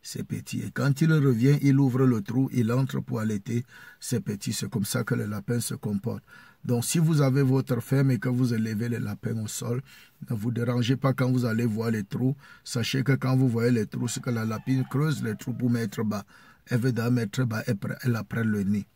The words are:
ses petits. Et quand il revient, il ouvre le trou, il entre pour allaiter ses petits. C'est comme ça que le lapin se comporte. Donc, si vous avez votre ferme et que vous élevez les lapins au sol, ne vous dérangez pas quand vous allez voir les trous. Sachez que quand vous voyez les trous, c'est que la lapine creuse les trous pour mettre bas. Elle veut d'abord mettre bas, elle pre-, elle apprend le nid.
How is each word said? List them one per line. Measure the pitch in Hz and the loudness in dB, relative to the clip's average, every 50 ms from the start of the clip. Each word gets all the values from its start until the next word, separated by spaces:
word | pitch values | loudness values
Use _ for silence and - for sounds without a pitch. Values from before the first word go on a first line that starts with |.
ses | _ - - - - | _ -12 -10 -10 -8
petits. | - - - - - - 117 | -6 -6 -8 -6 -6 -8 -6
Et | 113 107 | -6 -6
quand | - - 123 139 139 135 | -4 -2 0 0 2 4
il | 160 160 160 | 4 4 4
revient, | 156 139 139 127 110 120 139 147 143 | 4 4 4 4 4 6 4 4 6
il | 131 143 135 135 | 4 4 6 6
ouvre | 139 131 117 127 135 | 4 4 4 4 4
le | 131 123 110 | 4 4 2
trou, | 101 - 110 127 135 131 | 0 -2 0 0 0 0
il | - 123 117 110 | 2 0 2 2
entre | 120 131 135 131 135 131 | 2 0 0 0 -2 -6
pour | - - 127 117 | -4 -4 -4 -2
allaiter | 110 110 110 101 - - 117 120 127 _ - - - - - _ | -2 -2 -2 -4 -4 -2 -4 -4 -4 _ -16 -20 -20 -20 -20 _
ses | - - - 110 | -6 -4 -4 -2
petits. | - - 104 101 - 127 113 | -2 -4 -6 -4 -4 -6 -4
C'est | - - 101 | -4 -6 -4
comme | - 120 98 | -4 -4 -4
ça | - - 120 117 | -2 -2 -4 -2
que | - 123 | 0 -2
le | 120 113 | -2 -2
lapin | 104 107 104 - - 120 120 | -4 -6 -8 -4 -2 -2 -2
se | 113 - 123 | -2 -4 -8
comporte. | - - 110 104 98 - - 107 101 _ _ - - - - _ _ - | -6 -4 -4 -4 -2 -2 -4 -6 -6 _ _ -20 -20 -20 -20 _ _ -2
Donc, | - 120 120 117 | -2 0 0 0
si | - - | 0 2
vous | 170 160 160 165 143 | 2 4 4 4 4
avez | 143 135 127 139 | 4 4 4 2
votre | 139 131 131 135 131 - 127 117 | 4 4 2 2 2 0 -2 -4
ferme | - - 135 139 139 135 | -2 0 2 2 4 4
et | 127 - | 2 2
que | - 131 | 0 -2
vous | 123 123 131 120 117 | 0 2 2 2 2
élevez | 110 110 107 110 101 117 | 0 -2 -2 -2 -2 -2
les | 120 120 113 | -2 -2 -4
lapins | 113 104 104 - - 117 117 | -4 -6 -6 -6 -6 -4 -4
au | 113 107 | -4 -6
sol, | 104 - - - 120 120 127 - - - - - - _ _ - - | -6 -8 -8 -4 -4 -4 -4 -6 -10 -20 -20 -20 -20 _ _ -8 -6
ne | 123 | -6
vous | 107 101 120 | -2 -2 -2
dérangez | 117 117 120 120 123 123 120 113 135 | -2 0 0 0 0 0 2 2 0
pas | 123 - 135 | 2 2 0
quand | 127 - 131 127 | 2 2 2 2
vous | 127 127 120 | 2 2 2
allez | 117 110 110 120 | 0 0 0 0
voir | 120 104 110 113 117 | 0 0 0 0 0
les | 113 107 98 | 0 -2 -2
trous. | - - 127 123 131 139 - - - - - _ | -4 -4 0 0 0 0 -2 -10 -20 -20 -20 _
Sachez | - - 120 113 - - 135 127 | -6 -4 -2 -2 0 0 0 2
que | 139 | 2
quand | 135 131 135 131 131 | 2 2 2 2 2
vous | 131 131 131 | 4 4 4
voyez | 117 117 113 123 | 2 2 2 4
les | 127 113 107 | 4 2 0
trous, | - - 123 123 | -2 -4 -4 -4
c'est | 120 - 131 - | -4 -4 -6 -4
que | 131 | -4
la | 120 113 110 | -4 -2 -2
lapine | 110 110 104 - - 131 131 127 131 | -4 -4 -4 -2 0 0 0 0 0
creuse | - 131 147 160 147 107 123 | 0 0 2 2 0 -2 -2
les | 113 104 | -4 -4
trous | - - - | -6 -6 -8
pour | 117 - 123 123 | -6 -2 0 0
mettre | 120 117 113 104 - - 113 | 0 0 0 -4 -4 -2 -2
bas. | 107 107 101 98 _ - - - - - _ _ | -2 -2 -4 -6 _ -20 -20 -20 -20 -20 _ _
Elle | - 123 113 | -2 0 0
veut | 113 135 120 | 2 2 0
d'abord | 117 113 120 | 0 0 0
mettre | 123 123 117 101 - - 131 | 0 0 0 -2 -2 -2 -2
bas, | 120 113 110 - | -2 -2 -4 -2
elle | - 117 | -4 -4
pre-, | 101 - - - - - | -4 -4 -8 -8 -4 -2
elle | 127 120 | -2 -2
apprend | 110 98 - - 131 113 | -2 -4 -6 -4 -2 0
le | 110 107 104 98 | 0 0 0 0
nid. | 95 104 104 98 _ _ | 0 0 -2 -2 _ _